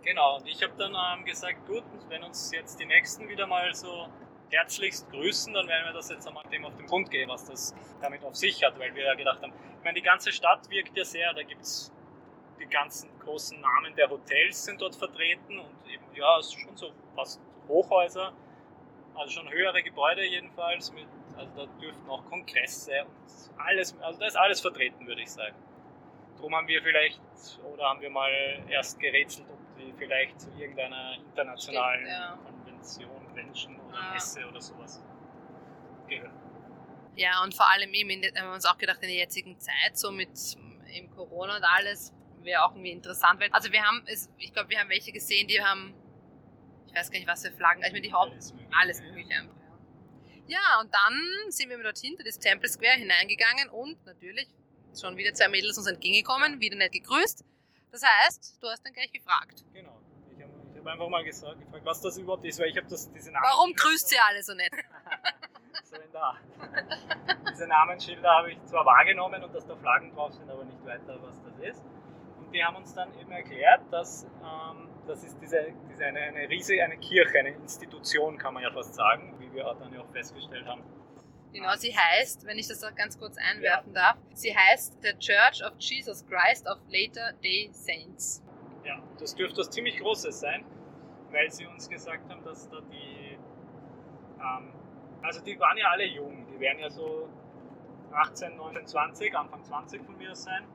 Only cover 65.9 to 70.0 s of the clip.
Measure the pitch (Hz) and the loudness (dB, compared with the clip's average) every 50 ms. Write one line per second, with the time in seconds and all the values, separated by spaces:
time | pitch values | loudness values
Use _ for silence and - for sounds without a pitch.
65.9 | 160 156 311 320 - 160 311 135 127 - - - - - - - - - - - | -18 -18 -18 -14 -8 -2 -2 -2 -2 -2 -12 -20 -18 -16 -16 -6 -6 -6 -4 -4
66.9 | 320 302 - - 320 - - - 370 - - - - - 170 165 165 - 156 170 | -8 -8 -4 -6 -6 -6 -2 -2 -2 -2 -2 -8 -6 -6 -4 4 6 6 8 6
67.9 | 180 180 - - 175 - - 175 170 160 170 170 156 - - - - 165 - 131 | 4 -6 -6 -10 -10 0 6 8 8 8 8 4 -6 -12 -14 -2 0 4 8 10
68.9 | 123 123 - 185 190 185 180 185 190 185 - - 147 165 - - 123 110 - 120 | 10 10 10 10 6 2 0 -4 -4 -8 -10 -10 -12 -12 -10 -10 -14 -8 0 2
69.9 | 123 131 | 2 2